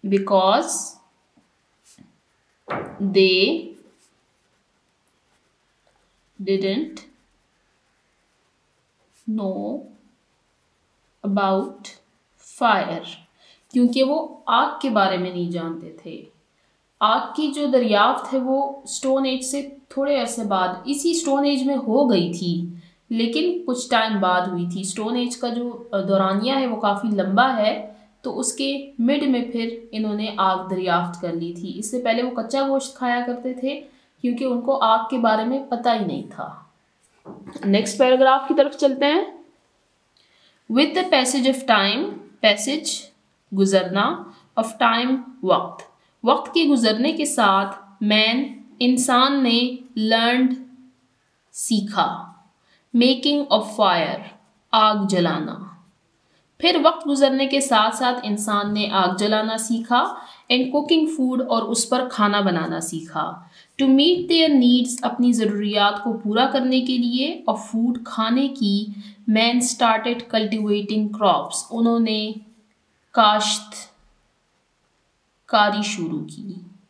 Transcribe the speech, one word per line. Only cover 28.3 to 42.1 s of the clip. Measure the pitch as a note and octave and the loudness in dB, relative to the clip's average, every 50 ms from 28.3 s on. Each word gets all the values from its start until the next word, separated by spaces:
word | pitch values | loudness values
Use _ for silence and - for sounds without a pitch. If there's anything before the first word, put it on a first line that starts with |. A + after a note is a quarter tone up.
उसके | - - B3 - - - C#4 C#4 C#4 C#4 C#4 - - - | -6 -4 -6 -6 -4 -4 -4 -4 -4 -6 -10 -12 -6 -2
मिड | A#3 B3 C#4+ C#4+ C#4+ | 0 0 0 0 0
में | C4 B3+ A#3+ A#3 - | 0 0 0 -2 -4
फिर | - A#3 A3+ A3+ A3+ - - - | -4 -4 -4 -6 -6 -10 -14 -10
इन्होंने | - G#3+ A3 G#3+ G#3 G#3 G#3+ A3 G#3 - | -6 -4 -4 -4 -2 -4 -4 -6 -2 0
आग | G3 F#3+ F#3 F3+ F3 F3+ | 0 0 0 0 -4 -6
दरियाफ्त | G3 F#3 F#3 F3+ E3+ F3+ F3 - - - | -6 -4 0 0 0 0 0 -4 -8 -8
कर | - E3+ E3 | -6 -6 -6
ली | E3+ E3 E3+ E3+ | -6 -6 -8 -8
थी। | F3 F#3+ F3+ - G3 | -10 -10 -10 -10 -10
इससे | A3 - B3 B3 | -8 -6 -6 -4
पहले | B3 A#3 A3+ A#3+ | -2 -2 0 0
वो | B3 B3+ | -2 -4
कच्चा | A#3+ A#3 A3 - - C4+ C4+ C4+ | -4 -6 -6 -4 -2 -2 0 0
गोश्त | C4+ C4+ C4 - - | 0 -2 -2 -6 -10
खाया | - B3+ B3 A#3+ B3 A#3+ | -6 -4 -2 -2 -2 -2
करते | B3 A#3+ B3 - B3+ B3 B3+ | -4 -8 -6 -8 -8 -8 -4
थे | B3+ C4+ C#4+ - - - _ _ _ _ _ _ | -6 -6 -6 -8 -12 -20 _ _ _ _ _ _
क्योंकि | - B3 A#3 A#3+ C4+ | -4 -4 -2 -2 -2
उनको | B3+ A#3+ A#3+ A#3 C4 | -2 -2 -2 0 -2
आग | C4+ C4+ B3 A3 A3 A3+ - - | 0 2 4 4 4 2 2 -2
के | C4+ A#3+ | -2 2
बारे | A3+ A3+ A3 A3+ A3 | 2 2 2 2 0
में | A#3+ C4 C#4 - - | -2 -2 -4 -4 -6
पता | A#3+ A#3 - B3 | -6 -2 0 0
ही | A3+ A3 G3 | 0 0 0
नहीं | E3 C3+ - - - | -4 -4 -6 -8 -12
था। | - - - - - - - _ _ _ _ _ _ _ _ _ _ _ _ - - - - - - - - | -12 -12 -12 -12 -12 -18 -20 _ _ _ _ _ _ _ _ _ _ _ _ -20 -20 -18 -18 -18 -16 -4 0
Next | G3+ G3 G#3 G#3 - - - | 2 2 2 2 -2 2 2
paragraph | C4 B3+ B3+ B3+ C4 C4 C4+ C4+ - - | 4 4 6 6 6 6 6 4 2 0
की | - | 4
तरफ | - C#4+ C#4+ | 4 4 2
चलते | C#4+ - - C4+ B3+ C4+ C#4+ | 2 2 2 2 2 2 2
हैं। | C#4+ D4+ F#4 F#4 - - - - _ _ _ _ _ _ _ _ _ _ _ _ _ _ _ _ _ _ _ _ _ _ _ _ - | 2 2 2 0 -2 -10 -20 -20 _ _ _ _ _ _ _ _ _ _ _ _ _ _ _ _ _ _ _ _ _ _ _ _ 0
With | A3 B3+ D#4 D4+ D#4 | 2 2 2 2 0
the | F#4 F4+ - | -2 0 2
passage | D#4+ C4+ B3+ B3 - C4+ B3 C4+ C4 | 2 2 2 2 0 2 2 2 0
of | - | 0
time, | - - A3 G3+ G3 G3+ G#3+ B3+ F4 G#4 | 2 2 4 4 4 2 0 -2 -4 -6